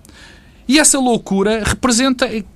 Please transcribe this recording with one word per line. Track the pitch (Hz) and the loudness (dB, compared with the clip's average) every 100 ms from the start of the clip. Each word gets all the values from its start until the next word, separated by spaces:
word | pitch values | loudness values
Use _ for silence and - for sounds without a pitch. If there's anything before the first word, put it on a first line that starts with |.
| - - - - - - - | -20 -20 -20 -20 -20 -18 0
E | 285 | 2
essa | 277 285 | 4 2
loucura | 254 226 - 196 196 220 | 0 0 0 0 0 0
representa, | 208 - 254 233 269 254 254 220 196 | -2 -2 0 0 0 0 -2 -4 -10